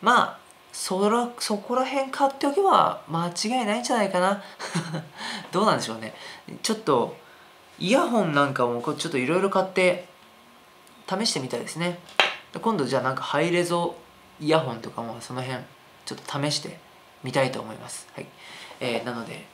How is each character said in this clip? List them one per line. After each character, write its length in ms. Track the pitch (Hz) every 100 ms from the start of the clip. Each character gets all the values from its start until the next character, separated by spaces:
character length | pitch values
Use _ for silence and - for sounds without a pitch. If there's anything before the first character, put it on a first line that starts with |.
ま 180 | 196 240
あ、 180 | - - - - -
そ 380 | - - 185 202
ら、 220 | 233 240 -
そ 180 | - 208
こ 160 | -
ら 100 | 247
辺 280 | 262 277 269
買 180 | - 277
っ 40 | 269
て 100 | 294
お 60 |
け 100 | 285
ば 400 | 392 226 156 - -
間 200 | 165 170
違 340 | 170 214 254
い 20 | 220
な 100 | 220
い 40 |
ん 40 |
じ 80 | 240
ゃ 60 | 247
な 60 |
い 80 | 196
か 80 | 180
な。 240 | 185 196 - - - 175 160 160
<laughs> 520 | - - - 220 -
ど 120 | 175
う 20 | 214
な 80 |
ん 40 | 143
で 40 |
し 60 | 117
ょ 60 | 113
う 20 |
ね。 160 | 110 - - - - 113
ち 100 | -
ょ 20 | 220
っ 20 |
と、 380 | 190 131 110 - - - - - - -
イ 100 | 185
ヤ 180 | 262 339
ホ 160 | 233
ン 100 | 180 143
な 100 | 143
ん 80 |
か 140 | 135 123
も 140 | 120
こ 100 | 120
う 40 | 147
ち 120 | -
ょ 20 |
っ 20 |
と 60 | 143
色 180 | 127 175
々 120 | 196
買 140 | 196
っ 20 | 185
て 420 | - 185 - - - - - - - - - - - -
試 160 | 185 226
し 80 |
て 60 | -
み 100 | 131
た 80 | 117
い 40 |
で 60 | -
す 100 | 160
ね。 200 | 175 175 - - - - - -
今 160 | 226 208
度 80 | 131
じ 100 | 131
ゃ 40 |
あ 20 |
な 100 | 123
ん 40 | 135
か 80 |
ハ 180 | - 143
イ 100 | 165
レ 120 | 175
ゾ 320 | 175 175 170 - - - - -
イ 100 | 151
ヤ 100 | 160
ホ 120 | 135
ン 80 | 113
と 100 | 110
か 100 | -
も 160 | 117 113
そ 140 | -
の 80 | 127
辺 180 | 127 131 - - - - -
ち 80 |
ょ 20 | -
っ 40 |
と 220 | - 143
試 100 | 143
し 100 | 147
て 180 | - - - - - -
み 100 | 131
た 100 | 135
い 80 | 131
と 80 | 120
思 140 | 110
い 40 | 110
ま 120 | -
す。 180 | - -
は 80 | -
い。 60 | - - - - - -
え 180 | 127 113
ー、 80 | 117
な 60 |
の 140 | 117 104
で 200 | 101 101